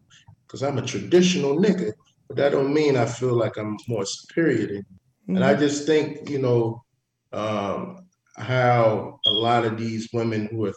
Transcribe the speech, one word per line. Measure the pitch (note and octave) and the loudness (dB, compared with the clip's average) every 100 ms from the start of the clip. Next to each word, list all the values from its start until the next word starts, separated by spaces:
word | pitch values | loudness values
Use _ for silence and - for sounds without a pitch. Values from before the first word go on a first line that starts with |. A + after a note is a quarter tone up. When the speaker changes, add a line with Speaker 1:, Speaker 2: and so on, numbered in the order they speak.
| - _ - - _ | -14 _ -20 -20 _
Speaker 1:
'cause | - | -6
I'm | C3+ C3+ | -4 -4
a | |
traditional | - - - F3 F3+ C#3+ C#3 D3 | -4 -6 2 4 6 4 0 2
nigga, | G#3+ F#3 - - _ _ - | 2 2 -2 -8 _ _ -10
but | B2 | 0
that | C#3+ | 2
don't | D3 C#3 | 2 2
mean | D3 D3 C3 | 2 2 2
I | A2+ | 0
feel | - B2+ | -2 0
like | A#2+ A2 G#2+ | 0 0 -4
I'm | G#2+ G#2+ - | -8 -8 -6
more | A#2 | -6
superior | G2 - - - E3 - - | -6 -10 -8 -2 0 0 -2
than | G#2 | -6
you. | G3 - _ _ - | -10 -20 _ _ -4
And | F#3+ | 0
I | C3 | 4
Speaker 2:
Mm-hmm. | D3 | 4
Speaker 1:
just | D3 D3 - | 2 0 0
think, | D#3 C3+ - C#3+ | 0 0 -6 -8
you | C#3 | -2
know, | B2+ A#2+ A2+ A#2 - _ _ _ _ | 0 2 0 -4 -14 _ _ _ _
um, | G2+ G#2+ G#2+ G2+ F2 - - - _ _ - | -8 -4 -4 -4 -6 -8 -14 -20 _ _ -12
how | A#2+ B2+ B2 A#2+ A2+ G#2 D#2+ - - | -2 2 4 4 4 2 -4 -4 0
a | |
lot | G2+ A#2 A#2+ | 2 2 2
of | A2+ A2 | 0 -2
these | A2+ A2 A2+ | -4 -6 -4
women | A#2 A2+ A2 G#2+ | -4 -2 -2 -4
who | A2+ | -4
are | G2+ | -4